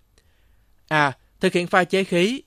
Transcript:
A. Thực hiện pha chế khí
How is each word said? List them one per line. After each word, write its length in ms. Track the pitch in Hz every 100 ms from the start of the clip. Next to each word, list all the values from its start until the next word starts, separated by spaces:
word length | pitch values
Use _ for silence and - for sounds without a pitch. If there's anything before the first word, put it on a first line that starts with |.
| _ _ _ _ _ _ _ _ -
A. 240 | 156 147 - _ _
Thực 140 | 185
hiện 140 | 180 175
pha 160 | 196
chế 200 | 180 190
khí 380 | 190 175 190 269